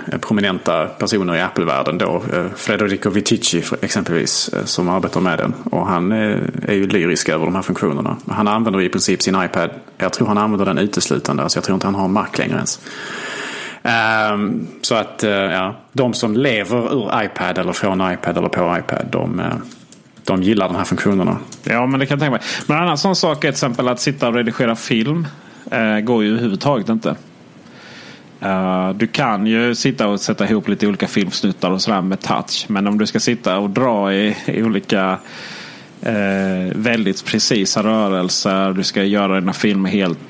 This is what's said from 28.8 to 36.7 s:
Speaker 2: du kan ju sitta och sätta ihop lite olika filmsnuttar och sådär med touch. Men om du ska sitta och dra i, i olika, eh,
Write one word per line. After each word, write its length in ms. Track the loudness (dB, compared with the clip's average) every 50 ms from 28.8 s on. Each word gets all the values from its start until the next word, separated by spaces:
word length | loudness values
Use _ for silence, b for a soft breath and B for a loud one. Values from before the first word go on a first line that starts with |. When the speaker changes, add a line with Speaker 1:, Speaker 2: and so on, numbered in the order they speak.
| 0 0
Speaker 2:
du 160 | 0 0 -2
kan 400 | 0 0 0 0 2 2 2 2
ju 280 | 2 2 4 2 2 0
sitta 340 | 0 0 0 0 2 2 2
och 120 | 2 0
sätta 280 | 0 -2 0 0 2 2
ihop 200 | 2 2 2 0
lite 180 | 0 2 2
olika 200 | 0 2 0 -2 -2
filmsnuttar 640 | 0 0 0 0 0 0 0 0 0 0 0 0
och 100 | 0 0 0
sådär 180 | 2 2 2
med 200 | 2 0 -2 -2
touch. 440 | -2 -2 -2 -2 -2 -4 -6 -6 -4 -2
Men 180 | -2 0 2
om 120 | 2 2 2
du 80 | 2
ska 140 | 0 0 0
sitta 380 | 0 0 0 0 0 0 0 2
och 120 | 0 0
dra 420 | 0 2 2 2 2 2 2 2 2
i, 220 | 2 2 2 0 -2 -4
i 160 | -2 -2 0 0
olika, 560 | 2 0 0 0 0 2 2 2 2 0 -2 B B B B B B B B B B B B B B B -8 -4
eh, 680 | -2 0 0 0 0 0 0 0 0 0 -2 -2 -2